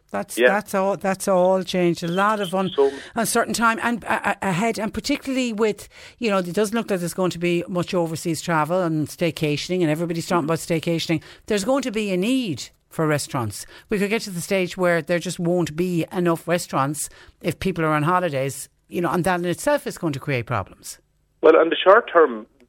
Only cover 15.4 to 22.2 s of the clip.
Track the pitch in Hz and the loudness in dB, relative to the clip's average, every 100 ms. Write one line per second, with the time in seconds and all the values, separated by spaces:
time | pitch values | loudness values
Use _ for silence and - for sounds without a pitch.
15.4 | 170 180 151 151 185 175 - 185 175 165 | 0 2 0 -2 -2 0 -2 0 0 0
16.4 | - 170 - 160 139 151 - - - _ | 0 -2 0 -2 0 -2 -8 -12 -20 _
17.4 | 190 - 190 170 160 151 147 180 180 139 | -6 -2 -2 0 0 2 2 2 0 -2
18.4 | 139 135 - _ _ 180 170 175 175 180 | -4 -6 -12 _ _ -4 0 0 0 0
19.4 | 175 165 294 285 233 - 170 135 - 131 | -2 -2 0 0 -2 -6 -4 -4 -2 -4
20.4 | 113 117 92 - - - _ _ _ _ | -2 -4 -4 -12 -18 -18 _ _ _ _
21.4 | 156 160 165 151 180 214 233 175 | 6 8 4 2 6 6 6 4